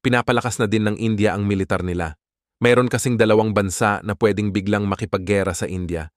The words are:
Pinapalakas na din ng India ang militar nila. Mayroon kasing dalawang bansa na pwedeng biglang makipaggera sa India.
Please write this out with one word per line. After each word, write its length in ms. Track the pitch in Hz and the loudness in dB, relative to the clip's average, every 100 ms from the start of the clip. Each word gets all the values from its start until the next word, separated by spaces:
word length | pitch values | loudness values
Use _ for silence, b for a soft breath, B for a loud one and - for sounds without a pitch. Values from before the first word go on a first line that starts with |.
Pinapalakas 560 | 135 123 117 117 117 - | 2 0 2 0 0 -2
na 80 | 110 | 0
din 220 | 110 104 | 2 0
ng 80 | 104 | -2
India 400 | 113 107 104 95 | -2 2 0 0
ang 80 | |
militar 400 | 101 98 95 95 | 0 0 0 -2
nila. 320 | 90 87 82 73 _ _ _ _ | -2 -4 -6 -8 _ _ _ _
Mayroon 260 | 120 123 123 | 4 4 4
kasing 300 | 120 135 117 | 0 -2 2
dalawang 340 | 110 107 110 | 4 4 4
bansa 480 | 104 98 - 110 101 - | 0 -2 0 0 -2 -4
na 80 | 101 | 0
pwedeng 380 | 113 98 104 | 0 2 0
biglang 320 | 95 95 104 101 | -2 0 -2 0
makipaggera 680 | 98 110 101 90 101 95 | -2 -4 -4 0 0 0
sa 160 | 87 - | -4 -6
India. 400 | 92 87 85 78 | -6 -6 -6 -8